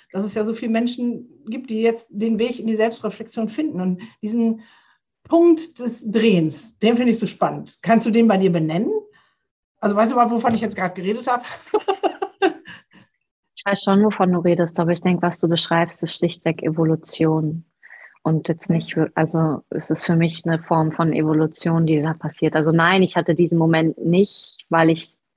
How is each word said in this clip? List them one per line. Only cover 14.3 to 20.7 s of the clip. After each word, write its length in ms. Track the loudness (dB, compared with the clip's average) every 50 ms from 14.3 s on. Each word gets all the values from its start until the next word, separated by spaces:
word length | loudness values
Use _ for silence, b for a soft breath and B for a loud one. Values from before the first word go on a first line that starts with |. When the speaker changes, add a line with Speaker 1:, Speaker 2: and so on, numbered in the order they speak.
Speaker 2:
du 80 | 2 2
redest, 400 | 2 2 2 2 0 -2 0 -2
aber 120 | 0 0
ich 100 | 0 0
denke, 200 | 0 0 0 0
was 160 | 0 -2 -2 0
du 80 | 0 0
beschreibst, 540 | 0 0 0 0 2 0 0 0 -4 -8 -8
ist 120 | -6 -4
schlichtweg 480 | -2 -2 -2 -2 -2 -4 -4 -4 -2 -4
Evolution. 1000 | -4 -2 0 0 0 0 -2 -4 -6 -4 0 0 0 2 0 0 -2 -4 -6 -10 _ _ B B B B B B B B B B
Und 240 | 0 0 0 0 -2
jetzt 220 | -6 -4 -2 0
nicht 260 | 0 0 -2 -2 -2
wir-, 160 | -2 -2 -2 0
also 480 | -2 -2 0 0 0 0 0 0 -4 -8 -8
es 220 | -10 -8 -4 -4
ist 140 | -4 -4 -2
für 100 | 0 2
mich 300 | 2 2 0 -2 -4 -4
eine 140 | -2 -2 -2 -2
Form 280 | 0